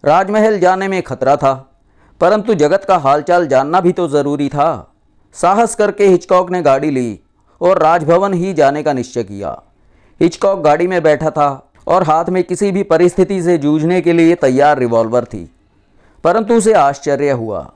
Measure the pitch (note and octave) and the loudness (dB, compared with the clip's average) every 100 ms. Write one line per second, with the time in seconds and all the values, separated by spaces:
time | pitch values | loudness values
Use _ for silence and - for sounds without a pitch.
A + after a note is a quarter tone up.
0 | C#3 D#3+ F#3+ G#3+ A3 G#3 F3+ F#3 F#3+ F#3+ | 2 0 0 0 0 2 0 0 -2 -6
1 | - C3 C3 C#3+ C#3 C3 C3 _ _ _ | -6 -4 0 0 0 -2 -10 _ _ _
2 | _ _ F3 G#3 G#3+ G3+ D3 F#3+ F#3+ F#3 | _ _ 0 0 0 0 2 0 0 0
3 | C#3 F#3 D3+ F3 E3 C3 C#3+ F3+ F3 F3+ | 2 0 2 0 2 0 0 0 0 -2
4 | F3 C#3+ C#3+ C#3+ C#3+ D3 D3+ B2+ - _ | -2 -2 -2 -4 -4 -2 -2 -4 -12 _
5 | _ _ _ - E3+ G3+ A3+ - G#3 - | _ _ _ -4 0 2 0 0 -2 2
6 | G3+ F3 - F3+ F3+ F3+ D3+ C3+ D3+ C3+ | 2 2 2 0 0 -2 0 0 0 -4
7 | A#2+ G#2 _ _ _ _ F3 F#3 D#3+ E3+ | -4 -8 _ _ _ _ 0 2 2 2
8 | D#3 E3+ G3 F#3 F#3 D#3+ C#3 D3 D3+ C3+ | 2 0 2 -2 -4 2 2 2 -4 -4
9 | A#2+ B2 G2 G2+ F#2 - _ _ _ _ | -6 -8 -8 -10 -12 -12 _ _ _ _
10 | _ _ E3 - G3 G3 D3+ D3 F3 F#3 | _ _ -2 0 -2 0 0 2 0 0
11 | D#3 D3 D#3 D3+ C#3+ C3+ _ _ - F3+ | 0 0 -2 -2 -2 -2 _ _ -2 0
12 | D#3+ D#3 E3+ F#3 F3+ F3+ G3+ F#3+ G3 D#3+ | 2 0 0 -4 -4 -2 -2 -2 0 2
13 | F3 - F#3 G3 E3+ E3+ C#3+ D#3 D#3+ F3+ | 2 2 -2 0 -2 0 0 0 0 0
14 | E3 E3+ E3 F3 C#3 C3 C#3+ C#3+ B2 A#2 | 2 2 2 2 0 2 2 2 0 0
15 | A2+ B2 A#2 G#2+ E2 _ _ _ _ _ | 0 -2 -4 -12 -16 _ _ _ _ _
16 | _ _ D#3+ G#3+ G#3+ A#3 G3+ F#3 C#3 C#3 | _ _ -2 0 2 0 2 2 2 0
17 | D3 C#3 C#3+ C3+ A2+ F#2+ C2+ | -4 -2 -2 -2 -4 -8 -10